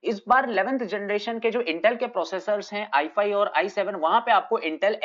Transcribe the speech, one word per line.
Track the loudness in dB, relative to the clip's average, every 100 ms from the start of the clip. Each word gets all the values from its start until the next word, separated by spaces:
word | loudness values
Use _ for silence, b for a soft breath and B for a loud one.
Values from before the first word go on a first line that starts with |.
इस | -2 -4 2
बार | 4 4
इलेवंथ | 0 0 0
जनरेशन | -2 -4 -2 -2 -2 -2
के | 0
जो | 0
Intel | -2 0 0 0
के | -4
प्रोसेसर्स | -4 -4 -6 -4 -4 -4
हैं, | -8 -2
आई | 0 0
फ़ाइव | 0 0 2
और | 0 0
आई | -2
सेवन, | -2 -2
वहां | 0 2 2
पे | 4
आपको | 2 4 -2
Intel | -2 0 0 0